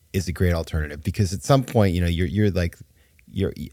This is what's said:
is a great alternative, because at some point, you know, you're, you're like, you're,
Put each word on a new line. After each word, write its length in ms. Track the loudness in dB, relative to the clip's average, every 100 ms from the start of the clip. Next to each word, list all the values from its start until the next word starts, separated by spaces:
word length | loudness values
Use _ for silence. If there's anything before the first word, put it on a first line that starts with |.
| _
is 160 | -6 -4
a 40 |
great 200 | 0 0
alternative, 500 | 0 -2 -4 -4 -6
because 300 | -6 -2 -2
at 100 | -2
some 220 | 2 2
point, 300 | 4 4 4
you 60 | 4
know, 60 | 0
you're, 200 | 0 0
you're 240 | 2 2
like, 260 | 2 -2 -4 -20 _ _ _ -10
you're, 220 | -2 -2 -4 -8